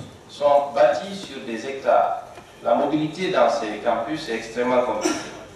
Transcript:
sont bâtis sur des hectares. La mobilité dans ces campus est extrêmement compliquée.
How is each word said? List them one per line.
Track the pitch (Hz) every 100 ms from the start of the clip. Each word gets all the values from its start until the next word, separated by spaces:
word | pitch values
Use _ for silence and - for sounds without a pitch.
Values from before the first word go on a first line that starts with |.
| - - -
sont | - 143 143 -
bâtis | 117 120 104 98
sur | 98 - 135
des | 113 110 -
hectares. | - - - - - - - - -
La | -
mobilité | 120 143 151 151 175 185
dans | - 120
ces | 117 110 104
campus | 117 117 117 - 117
est |
extrêmement | 113 - 123 123 127
compliquée. | 120 107 - - - - -